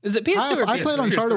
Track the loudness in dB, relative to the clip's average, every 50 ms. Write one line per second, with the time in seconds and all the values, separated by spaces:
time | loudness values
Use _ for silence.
0 | -4 -2 -2 -2 0 0 0 0 2 0 0 0 0 0 0 0 0 -2 -2 0
1 | 0 0 0 0 0 0 0